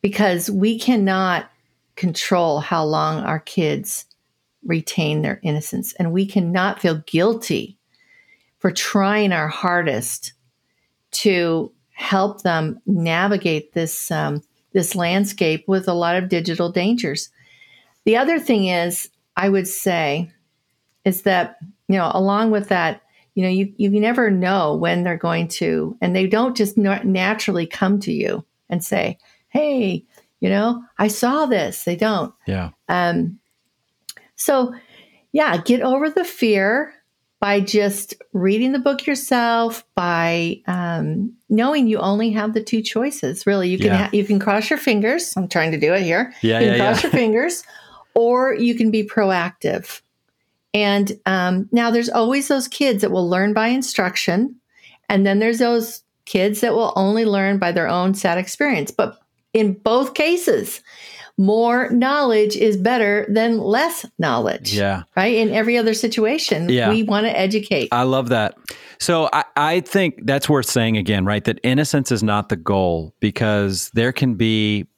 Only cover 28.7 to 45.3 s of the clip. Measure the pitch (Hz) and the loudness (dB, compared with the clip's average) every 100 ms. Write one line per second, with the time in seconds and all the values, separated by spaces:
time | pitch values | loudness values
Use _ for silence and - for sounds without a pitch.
28.7 | 175 - 175 175 175 _ _ _ 269 302 | -6 -2 -2 -2 -6 _ _ _ -2 0
29.7 | 269 202 170 _ _ _ _ 185 196 220 | 0 -2 -4 _ _ _ _ 0 0 0
30.7 | 240 - - 208 208 240 285 302 220 131 | -2 -8 -2 -2 0 0 0 0 0 -2
31.7 | - - 175 214 202 117 _ - 95 85 | -6 -6 -2 0 0 -4 _ -6 -4 -6
32.7 | - - 180 175 170 165 202 _ _ _ | -10 -4 0 0 0 -4 -6 _ _ _
33.7 | _ _ _ - - _ - - 269 247 | _ _ _ -20 -20 _ -6 0 2 0
34.7 | 240 - - - _ _ - 302 170 165 | -4 -20 -20 -20 _ _ 0 2 0 2
35.7 | 247 254 262 302 302 349 - 233 202 196 | 2 2 0 0 -2 -4 -2 0 2 2
36.7 | 240 302 - _ _ _ _ 202 202 196 | 0 -2 -10 _ _ _ _ 0 0 2
37.7 | 214 202 202 - - - 202 190 214 254 | 2 2 -2 -10 -16 -8 -2 0 2 0
38.7 | 269 269 277 - 269 - 254 233 233 226 | 0 0 -2 -2 -4 0 0 2 2 0
39.7 | 226 - - 175 170 170 170 170 - - | -4 -8 -4 -2 0 0 0 -2 -4 -4
40.7 | 180 175 165 151 156 214 - _ 214 247 | -4 -2 -2 -2 -4 -6 -8 _ 0 2
41.7 | 302 240 214 190 208 226 214 214 220 214 | 2 2 2 0 0 0 0 -2 -2 -2
42.7 | 226 214 220 269 285 131 160 - 202 180 | -4 -2 -2 -2 -4 -6 -2 0 0 0
43.7 | 185 202 190 202 202 202 202 196 208 214 | 2 2 2 2 0 2 2 2 0 0
44.7 | 302 - 214 214 311 349 | 0 2 2 2 0 -2